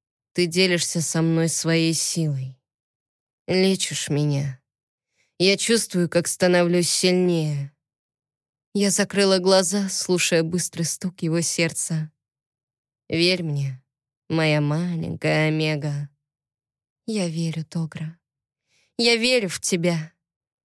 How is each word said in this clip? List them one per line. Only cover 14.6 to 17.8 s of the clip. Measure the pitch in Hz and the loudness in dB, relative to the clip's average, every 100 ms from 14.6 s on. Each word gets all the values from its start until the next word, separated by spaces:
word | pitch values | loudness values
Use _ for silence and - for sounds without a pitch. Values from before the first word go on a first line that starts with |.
| 147 151 180 165 165 165 156 156 156 | 2 0 -2 -4 -6 -4 0 0 0
Омега». | 156 156 151 147 143 143 _ _ _ _ _ _ _ _ _ - | 0 -2 -2 -4 -6 -8 _ _ _ _ _ _ _ _ _ -6
«Я | 214 175 | -4 -2
верю, | 160 165 160 | -2 -4 -4
Тогра. | 151 170 | -6 -6